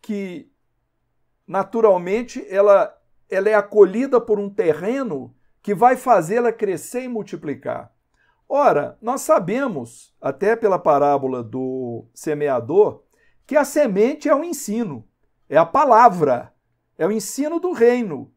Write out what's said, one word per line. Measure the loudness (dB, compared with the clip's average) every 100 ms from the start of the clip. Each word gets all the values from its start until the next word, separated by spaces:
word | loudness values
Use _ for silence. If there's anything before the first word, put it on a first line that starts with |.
Que, | -8 -8 -8 -12 -18 _ _ _ _ _ _ _ _ _ -8
naturalmente, | -6 -4 2 2 2 0 -6 -6 -12 -6
ela, | 0 4 4 4 _ _ _ _
ela | -2 0
é |
acolhida | 0 0 4 4 4 0 0
por | 0 -4
um | -4
terreno | -2 -2 0 -4 -6 -6 -10 -12 _ _ _
que | -8
vai | 2 2
fazê-la | 2 2 2 2 -2 -2
crescer | -2 -4 -6 -8 -10
e | -8
multiplicar. | -10 -10 -12 -10 -10 -8 -10 -12 _ _ _ _ _ _
Ora, | 2 4 2 -2 -10
nós | -8 -8
sabemos, | 2 0 2 -4 -4 -6 -12 -18 _ _
até | -8 -2 -2 0
pela | 0 0
parábola | 2 2 2 0 -2 -6
do | -8 -8 -8 -8 -8 -10 -16
semeador, | -12 -8 -4 -2 -4 0 2 2 0 _ _ _ _ _
que | 0
a |
semente | 0 0 0 2 0 0 0
é |
o | 0
ensino, | 0 -8 -6 -6 -6 -10 -16 _ _ _ _
é | 2
a | 2
palavra, | 2 4 6 6 6 0 0 -4 _ _ _ _ _
é | -4
o |
ensino | -2 -6 -6 -4 -4
do | -4
reino | 2 2 2 -4 -8 -14